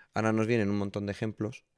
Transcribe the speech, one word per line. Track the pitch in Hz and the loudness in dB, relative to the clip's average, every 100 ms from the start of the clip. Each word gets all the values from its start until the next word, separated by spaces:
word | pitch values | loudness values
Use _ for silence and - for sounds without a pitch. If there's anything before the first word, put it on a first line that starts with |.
| - | -8
Ahora | - 110 | 0 2
nos | 110 110 | 2 4
vienen | 120 101 | 2 2
un | 101 | 0
montón | 101 104 | -2 -4
de | 101 | -6
ejemplos | 98 110 - 110 - _ | -4 -6 -4 -6 -6 _